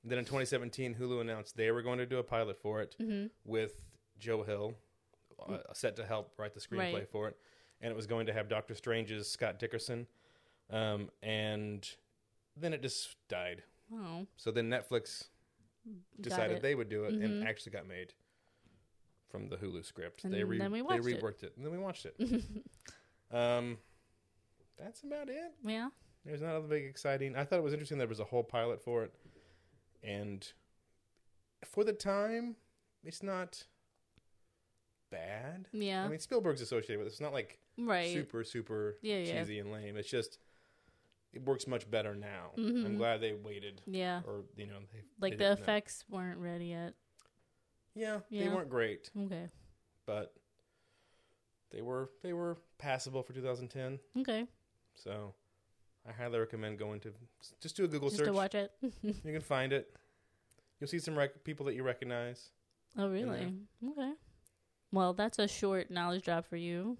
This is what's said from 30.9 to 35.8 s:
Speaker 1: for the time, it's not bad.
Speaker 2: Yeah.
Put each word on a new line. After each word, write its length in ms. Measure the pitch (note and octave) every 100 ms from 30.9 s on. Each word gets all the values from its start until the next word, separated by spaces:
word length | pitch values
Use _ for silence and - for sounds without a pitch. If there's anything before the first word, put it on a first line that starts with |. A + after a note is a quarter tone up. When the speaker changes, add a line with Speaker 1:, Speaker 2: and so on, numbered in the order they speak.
| _ _ _ _ _ _ _
Speaker 1:
for 180 | - -
the 100 | G#3+
time, 640 | G#3 G3+ G3 G#3+ A3+ A#3+ A3+ _ _ _ _
it's 200 | D#3+ E3
not 400 | G3 F#3 F3+ - - _ _ _ _ _ _ _ _ _ _ _ _ _ _
bad. 560 | F2 E2 G#2+ C3 F3 F#3+
Speaker 2:
Yeah. 320 | G#3+